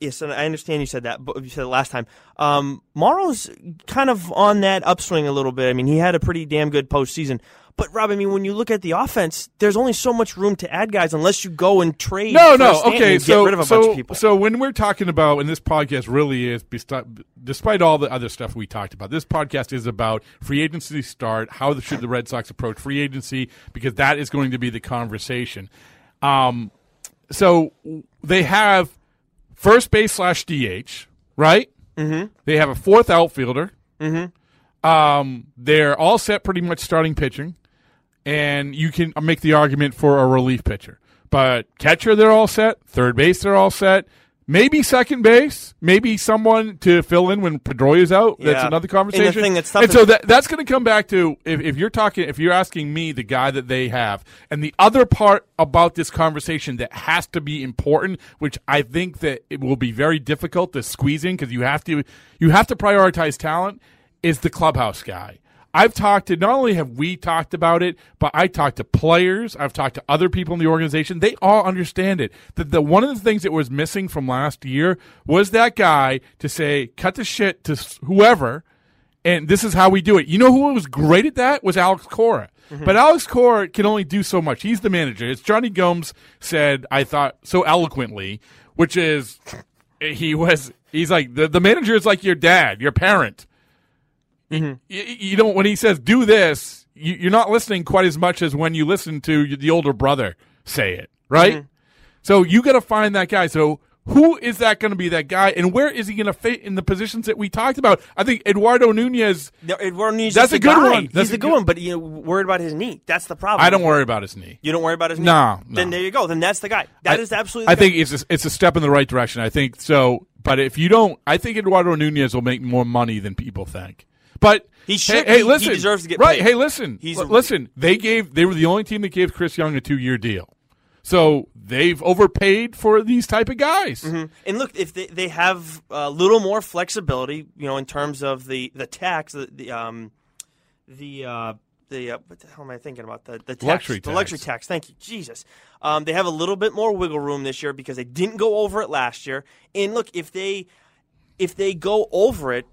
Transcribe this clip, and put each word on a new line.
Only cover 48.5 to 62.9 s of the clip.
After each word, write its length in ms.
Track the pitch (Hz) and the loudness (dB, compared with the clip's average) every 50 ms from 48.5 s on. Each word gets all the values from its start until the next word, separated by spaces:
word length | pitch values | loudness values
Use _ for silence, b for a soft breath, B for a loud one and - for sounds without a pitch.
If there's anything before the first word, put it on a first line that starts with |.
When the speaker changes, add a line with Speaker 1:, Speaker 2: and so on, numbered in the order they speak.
| 143 131 | 0 0
Speaker 1:
Yeah. 60 | 127 | 0
Speaker 2:
another 80 | 123 156 | -2 -2
Speaker 1:
And 80 | 165 175 | -4 -4
the 40 | - | -2
Speaker 2:
conversation. 520 | 185 190 196 202 190 214 208 180 175 220 | 0 0 0 0 2 2 2 2 2 0
Speaker 1:
thing 120 | 208 196 185 | 0 0 0
that's 140 | 170 156 - | -2 -4 -2
tough 120 | - 202 233 | 0 0 2
Speaker 2:
And 80 | 220 | 4
so 100 | - 240 | 6 8
Speaker 1:
is 60 | 220 | 8
Speaker 2:
that, 180 | 202 220 - - | 8 6 4 4
that's 220 | 202 233 269 277 | 4 4 4 4
gonna 160 | - 320 311 285 | 2 -4 -6 -4
come 220 | - 262 262 240 | -2 -2 0 2
back 240 | 233 214 214 208 - | 2 2 0 0 0
to, 260 | 202 185 175 160 147 - _ | 0 0 0 0 -2 -6 _
if, 160 | 165 160 139 | -6 -6 -4
if 160 | 147 160 139 | -4 -4 -4
you're 120 | 143 190 220 | -4 -4 -4
talking, 400 | - 226 214 202 - 196 170 139 | -2 -2 -2 -2 -2 -4 -6 -6
if 100 | 120 131 | -4 -2
you're 140 | 160 180 175 | 0 0 2
asking 400 | 185 185 - - 170 151 147 147 | 0 0 -2 -6 -8 -8 -6 -6
me, 180 | 160 165 160 | -6 -6 -6
the 120 | 139 131 113 | -8 -10 -8
guy 280 | 101 131 127 131 139 | -4 -2 -2 -2 -2
that 160 | 135 135 123 | -2 -4 -6
they 220 | 123 127 127 127 117 | -4 -4 -4 -2 -4
have, 340 | 120 123 117 104 101 - b b b b b b | -2 -2 -2 -4 -4 -6 b b b b b b
and 140 | 151 147 151 | -8 -6 -6
the 100 | 151 - - | -4 2 4
other 260 | 190 220 226 269 247 | 4 6 6 4 4
part 400 | 247 - - 214 202 202 208 - _ _ - | 4 2 2 4 4 4 4 0 _ _ -2
about 360 | 160 139 139 170 170 170 - | -2 2 4 4 4 2 2
this 140 | 170 156 - | -4 -8 -6
conversation 680 | - 165 165 160 151 147 - - 160 147 - 147 123 | -4 -2 -2 -2 -2 -4 -6 -6 -6 -6 -6 -8 -8
that 160 | 123 127 - - | -8 -10 -10 -12
has 340 | - - 156 160 175 - | -8 -4 -2 -2 -2 -2
to 140 | - - 170 | -4 -8 -8
be 200 | 147 147 151 147 | -6 -6 -8 -8
important, 600 | 131 127 - - - 143 151 - - 190 185 b b b b b | -10 -8 -8 -6 -2 0 0 0 0 -4 -8 b b b b b
which 180 | 156 139 - - - - | -8 -8 -8 -8 -4 -2
I 140 | 139 147 131 | 0 0 0
think 360 | 117 127 170 185 180 - - | -2 -4 -6 -6 -6 -8 -6
that 240 | 165 147 131 - - - | -6 -6 -6 -6 -10 -12
it 100 | 147 139 | -10 -6
will 160 | 135 127 135 | -4 -4 -2
be 160 | 117 127 120 | -2 -2 -4
very 280 | 110 117 143 160 165 151 | -2 -2 0 0 0 -2
difficult 520 | 117 147 151 - 175 160 - 180 180 180 - | -4 -6 -6 -6 -6 -4 -4 -4 -4 -4 -6
to 100 | 135 113 | -8 -8
squeeze 420 | - - - 135 143 151 147 151 | -8 -6 -4 -2 -2 -2 -2 -4
in 100 | 185 185 | -6 -6
'cause 160 | 165 147 120 | -6 -8 -8
you 100 | 123 123 | -6 -4
have 220 | 123 135 143 151 - | -2 -2 -4 -4 -4
to, 180 | 170 156 147 139 b b b b b b b | -4 -6 -6 -6 b b b b b b b
you 100 | 165 160 | 4 6
have 160 | 160 202 226 | 6 6 4
to 80 | - 240 | 2 -2
prioritize 600 | - 202 202 | -2 0 2